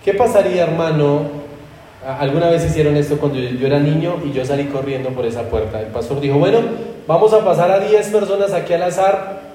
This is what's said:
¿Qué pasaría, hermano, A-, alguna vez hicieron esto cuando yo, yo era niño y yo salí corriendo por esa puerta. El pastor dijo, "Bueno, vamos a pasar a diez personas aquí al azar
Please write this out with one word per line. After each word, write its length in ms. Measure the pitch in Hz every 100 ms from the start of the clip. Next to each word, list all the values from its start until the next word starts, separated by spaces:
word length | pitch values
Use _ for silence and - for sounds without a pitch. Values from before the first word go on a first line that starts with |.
¿Qué 100 | 196
pasaría, 480 | 196 233 208 196 180
hermano, 600 | 165 160 165 151 143 147 - - - - - - - - 131
A-, 140 | 135
alguna 280 | 139 170 170
vez 160 | 165
hicieron 320 | 160 156 147 147
esto 220 | 143 147
cuando 200 | 143 131
yo, 120 | 123
yo 160 | 123 135
era 120 | 143
niño 380 | 151 160 170 170
y 80 | 147
yo 120 | 127
salí 200 | 127 143
corriendo 460 | 143 - 143 131 127
por 140 | 127
esa 180 | 117 117
puerta. 360 | 107 113 104 110
El 80 | 110
pastor 320 | 120 113 139
dijo, 180 | 143 143
"Bueno, 200 | 180 226 - - - - -
vamos 260 | 165 214
a 120 | 214
pasar 260 | 185 165 175
a 100 | 196
diez 280 | 208 214 208
personas 440 | 208 196 196 196
aquí 200 | 180 151
al 100 | 170
azar 580 | 180 180 190 196 - - -